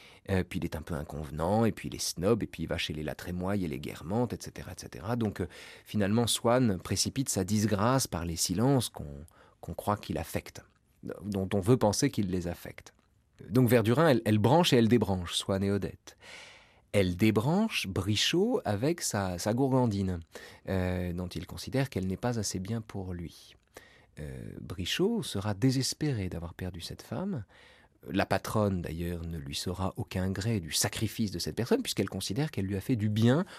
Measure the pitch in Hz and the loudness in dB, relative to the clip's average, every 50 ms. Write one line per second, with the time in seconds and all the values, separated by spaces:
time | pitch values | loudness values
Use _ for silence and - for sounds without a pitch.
0 | - - - - - - 98 92 87 - - 90 - 85 - 78 76 - 85 71 | -20 -20 -20 -12 -4 -2 0 0 0 -2 -4 -6 -6 -6 -6 -8 -8 -6 -6 -6
1 | 76 - - 73 78 69 71 76 80 90 104 113 117 107 - - - 69 - - | -6 -6 -8 -8 -8 -6 -4 -2 0 2 4 4 4 2 0 -2 -6 -8 -6 -6
2 | - - - - 82 101 117 101 92 - - - 80 78 78 - - - 80 76 | -6 -6 -4 0 2 2 2 2 0 -4 -6 -6 -4 -4 -4 -4 -4 -4 -4 -4
3 | 76 73 65 - - 90 87 90 90 92 101 101 90 80 67 65 - 53 50 - | -4 -6 -6 -6 -6 -6 -4 -4 -2 -2 -2 -2 -2 -4 -4 -6 -8 -10 -10 -10
4 | - 80 101 117 123 113 - - - - - - 73 80 85 - - - - 60 | -6 -4 -2 -2 -2 -2 -4 -8 -10 -12 -12 -12 -12 -12 -12 -14 -14 -14 -12 -8
5 | 76 107 123 120 113 104 - - 92 82 - - - - - - - - - 107 | -6 -4 -2 0 0 -2 -2 -4 -6 -6 -8 -14 -18 -18 -20 -20 -12 -4 -2 0
6 | 101 95 107 117 120 107 - - - 113 120 127 131 110 92 87 - - 101 - | 2 2 2 2 2 2 0 0 2 4 4 4 4 4 2 0 -2 -2 0 0
7 | - 98 - 135 131 - - 101 95 92 107 107 104 104 104 95 104 120 131 135 | 0 0 -2 -2 -2 0 0 0 0 2 2 2 4 4 4 4 4 4 4 2
8 | - - - 82 82 85 82 82 - - 90 92 117 135 143 131 - - - - | 0 0 -2 -4 -2 -2 -2 -2 0 0 2 2 4 4 4 2 2 -2 -6 -10
9 | 78 73 71 69 85 - _ - - _ _ _ - - 87 - - 104 104 101 | -12 -12 -12 -14 -16 -18 _ -20 -20 _ _ _ -10 -10 -10 -4 -2 -2 -2 -2
10 | - - 87 76 80 - - 85 - - - - - _ _ _ _ _ _ _ | -2 -4 -4 -4 -4 -4 -4 -6 -6 -8 -16 -18 -20 _ _ _ _ _ _ _
11 | - - - - - 104 98 95 95 92 107 101 90 101 131 - 113 104 98 - | -12 -12 -10 -8 -6 -4 -2 -2 -2 0 0 2 4 4 4 6 6 4 4 4
12 | 147 139 - - 101 90 90 90 85 87 85 - - - - - - - - _ | 0 0 0 0 -2 0 0 -2 -2 -4 -6 -8 -10 -14 -14 -16 -18 -20 -20 _
13 | _ _ _ _ _ _ _ - - - 95 127 127 110 123 120 107 110 120 139 | _ _ _ _ _ _ _ -18 -6 0 4 4 6 8 6 6 6 6 6 6
14 | 165 160 127 110 - 113 107 107 101 117 143 170 175 - 143 120 117 107 120 113 | 6 6 6 4 4 4 4 6 6 6 6 6 6 6 6 6 6 8 6 6
15 | 104 - 95 92 87 85 - - - - 98 95 98 98 101 98 92 - - - | 4 2 0 -2 -2 -4 -6 -4 -2 0 0 2 2 2 0 0 -2 -4 -8 -10
16 | - - - _ - - - - - - - - - _ _ _ _ _ - 104 | -18 -20 -20 _ -20 -20 -18 -18 -18 -20 -20 -20 -20 _ _ _ _ _ 2 2
17 | 95 92 87 90 110 110 101 110 104 143 170 202 226 220 - - - 92 92 - | 4 4 4 4 4 4 4 4 4 2 2 2 2 2 0 -4 -4 -2 -2 -2
18 | 90 101 107 - - - - 170 202 240 262 - - - 104 98 123 151 170 - | 0 0 2 2 2 2 2 2 2 2 2 0 0 0 0 2 2 0 0 0
19 | - - - 104 98 92 90 87 - 104 113 123 143 131 131 131 123 117 101 98 | -2 -2 -2 0 0 -2 -2 -2 0 0 2 2 2 4 4 4 4 2 2 2
20 | 98 92 90 87 82 - - - - - - - - - 95 92 90 90 90 90 | 0 0 -2 -4 -6 -12 -18 -18 -18 -18 -20 -10 -4 -2 0 0 2 0 0 0
21 | 90 87 85 87 90 87 - 85 - - 85 85 - 95 101 131 139 - - 95 | -2 -2 -4 -4 -6 -6 -6 -8 -8 -8 -10 -10 -8 -4 -2 -2 -2 -2 -2 -2
22 | 92 95 92 - - 123 120 117 101 - - 101 95 95 113 117 110 - - 101 | -2 -2 -2 -2 -2 -2 -2 -2 -2 -4 -4 -4 -4 -4 -6 -6 -6 -8 -10 -8
23 | 92 92 90 85 85 76 - - - - - _ _ _ - - - - - - | -8 -6 -8 -8 -8 -10 -12 -16 -20 -20 -20 _ _ _ -20 -20 -20 -20 -20 -20
24 | _ _ - - 78 71 65 62 55 50 50 - 55 - - 85 90 - - - | _ _ -14 -12 -12 -10 -10 -10 -12 -12 -12 -12 -12 -10 -8 -6 -4 -2 0 2
25 | 180 214 233 214 139 - - 101 95 107 101 95 123 135 127 135 123 - - - | 2 2 2 0 -2 -4 -4 -2 -2 -2 0 2 2 2 2 2 0 -2 -2 -2
26 | 156 151 131 107 95 90 85 85 85 85 - - 92 90 87 85 - - - - | -2 -2 0 -2 -2 -4 -4 -6 -8 -10 -8 -8 -8 -8 -8 -8 -10 -12 -12 -12
27 | - - 110 135 185 208 190 120 98 - - - - - - - _ _ _ _ | -10 -8 -6 -6 -4 -4 -4 -6 -8 -10 -16 -20 -20 -20 -20 -20 _ _ _ _
28 | - 62 80 95 95 - 98 95 - - - 110 104 101 95 87 78 69 80 82 | -8 -4 0 0 0 2 0 -2 -2 0 2 2 2 2 2 0 -2 -4 -4 -4
29 | 87 85 87 85 82 82 85 80 69 69 76 - - 92 87 - 95 95 - - | -2 -4 -4 -4 -6 -6 -8 -8 -8 -6 -6 -4 -4 -4 -2 -2 -2 -4 -2 -4
30 | - - - 95 92 95 95 98 95 117 113 101 82 73 - - - 107 - - | -6 -4 -2 -2 0 0 -2 -2 0 0 0 -2 -2 -2 0 0 0 0 -2 -2
31 | 117 104 - - 113 98 92 82 - - - - 117 - 220 269 233 - - - | -4 -2 -2 -2 -4 -2 -2 -4 -6 -4 -4 -2 0 2 2 0 0 -2 -2 -2
32 | 101 - - 95 - - 98 127 151 151 - - 98 95 101 95 - - 135 107 | -2 -2 -2 -6 -4 -4 -2 -2 -2 -2 -2 -4 -2 -2 -2 -2 0 0 0 2
33 | 107 107 104 107 113 117 127 160 190 - - | 2 2 4 6 6 6 6 4 2 -2 -6